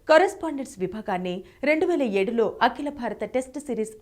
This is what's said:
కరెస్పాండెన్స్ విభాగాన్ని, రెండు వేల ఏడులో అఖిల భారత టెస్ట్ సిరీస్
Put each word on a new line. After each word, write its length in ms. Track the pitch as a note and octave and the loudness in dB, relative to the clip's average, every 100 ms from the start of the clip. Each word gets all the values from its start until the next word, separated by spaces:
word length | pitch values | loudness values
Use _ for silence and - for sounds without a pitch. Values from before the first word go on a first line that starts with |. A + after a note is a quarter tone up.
| - | 4
కరెస్పాండెన్స్ 640 | D#4+ G4 - D#4+ C4+ B3+ - | 6 6 0 -6 -6 -8 -6
విభాగాన్ని, 560 | C#4+ A3 G#3+ F#3 F3+ F3+ - - | -6 -6 -4 -4 -4 -6 -10 -4
రెండు 220 | C#4 D#4 F4 | 0 2 2
వేల 180 | E4 A#3+ G3 | 2 2 2
ఏడులో 240 | G3 A#3 G3+ - A#3+ | 2 2 0 2 0
అఖిల 220 | A#3+ C#4+ C#4+ | 0 -8 -6
భారత 220 | A#3 G#3+ G#3+ | -8 -6 -4
టెస్ట్ 260 | B3+ C4 D4 C#4+ | -4 -4 -8 -6
సిరీస్ 280 | A3 G#3+ - | -4 -6 -4